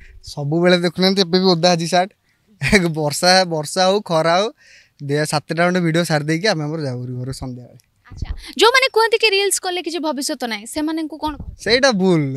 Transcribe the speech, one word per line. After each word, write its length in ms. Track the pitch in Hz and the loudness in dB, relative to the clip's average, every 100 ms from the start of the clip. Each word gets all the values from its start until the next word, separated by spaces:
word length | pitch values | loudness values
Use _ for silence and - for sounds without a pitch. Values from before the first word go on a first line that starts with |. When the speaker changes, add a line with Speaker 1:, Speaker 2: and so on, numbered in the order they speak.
| - - | -20 -20
Speaker 1:
ସବୁବେଳେ 520 | - - 143 165 180 180 | -16 -8 -4 0 4 4
ଦେଖୁନାହାନ୍ତି, 420 | 175 175 185 196 | 2 0 0 2
ଏବେ 180 | 175 185 | 0 2
ବି 80 | 190 | 2
ଓଦା 220 | 170 175 | 4 2
ଅଛି 160 | 170 165 | 2 2
ସାର୍ଟ। 220 | 180 - _ _ _ _ - | 0 0 _ _ _ _ -8
<laughs> 380 | - 208 170 156 | 0 2 2 -2
ବର୍ଷା, 440 | 147 135 180 185 | -4 0 2 4
ବର୍ଷା 380 | 180 156 147 185 | 2 -2 -4 0
ହଉ, 160 | 185 208 | 2 2
ଖରା 340 | 208 160 160 175 | 0 0 2 2
ହଉ, 120 | 220 - _ - _ - | 0 -6 _ -20 _ -12
ଦେ-, 220 | 139 147 151 | -4 -2 0
ସାତଟା 360 | 147 - 160 | -2 -2 0
ଖଣ୍ଡେ 160 | 175 180 | 0 2
ଭିଡ଼ିଓ 240 | 170 165 | 2 0
ସାରି 200 | 170 151 | 0 0
ଦେଇକି 220 | 147 160 214 | 0 0 0
ଆମେ 160 | 160 | 0
ଆମର 160 | 147 160 | -2 -4
ଯାଉ 180 | 139 123 | -4 -6
ଘରୁ 320 | 123 123 127 | -8 -8 -8
ସନ୍ଧ୍ୟାବେଳେ। 580 | 131 131 123 120 127 _ _ - | -8 -10 -12 -16 -20 _ _ -20
Speaker 2:
ଆଚ୍ଛା, 180 | - - - - - | -10 -10 -10 -8 2
ଯୋଉମାନେ 280 | 453 523 523 | 4 4 2
କୁହନ୍ତି 240 | 427 440 440 | 2 2 2
କି 100 | 440 | 2
ରିଲ୍ସ 300 | 392 403 - | 2 0 -2
କଲେ 220 | 370 359 | -4 -6
କିଛି 160 | 330 311 | -6 -6
ଭବିଷ୍ୟତ 460 | 311 277 277 294 | -4 -4 -6 -6
ନାହିଁ, 220 | 240 214 226 | -6 -8 -8
ସେମାନଙ୍କୁ 500 | 311 302 320 302 311 | -6 -4 -4 -6 -6
କଣ 160 | 302 285 | -6 -6
କହିବେ? 260 | - - | -12 -8
Speaker 1:
ସେଇଟା 280 | 196 254 269 | 0 2 4
ଭୁଲ। 300 | 202 190 165 139 | 4 4 4 2